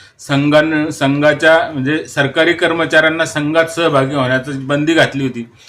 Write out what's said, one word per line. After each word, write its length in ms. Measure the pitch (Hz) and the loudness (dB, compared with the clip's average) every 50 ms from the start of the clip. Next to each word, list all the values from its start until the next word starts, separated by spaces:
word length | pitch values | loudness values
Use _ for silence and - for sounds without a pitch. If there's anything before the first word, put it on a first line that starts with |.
| - - _ _ | -20 -20 _ _
संघां-, 720 | - - 143 139 143 147 147 151 156 160 156 151 151 160 | -6 -2 -2 0 2 4 4 2 2 2 0 -2 -2 -4
संघाच्या 800 | 143 - 143 135 139 143 147 151 147 135 160 160 160 165 170 - 156 | -4 -2 -2 -2 0 2 2 2 2 2 4 4 4 4 2 -2 -4
म्हणजे 340 | 135 131 139 151 165 165 | -4 -4 -2 -2 -4 -6
सरकारी 460 | - - 151 139 - - 165 160 170 170 | -6 -4 -2 -2 -2 0 0 2 2 2
कर्मचाऱ्यांना 720 | - 180 165 165 165 160 151 160 156 156 160 160 165 160 | 0 0 0 0 -2 -2 2 2 4 4 2 0 -2 -4
संघात 400 | 147 - 151 147 147 156 165 160 | -4 -4 -4 -4 0 0 0 0
सहभागी 500 | 160 - 165 170 156 143 135 135 135 147 | 0 -2 -2 0 0 2 2 0 0 -2
होण्याची 380 | 143 127 123 131 131 127 151 139 | -2 -2 0 -2 -2 -2 -6 -8
बंदी 420 | 135 135 131 143 147 147 156 165 | -8 -6 -4 -2 -2 0 2 2
घातली 280 | 160 135 113 135 139 135 | 2 2 2 0 -4 -4
होती, 200 | 127 120 120 117 - _ _ - | -4 -6 -8 -10 -12 _ _ -20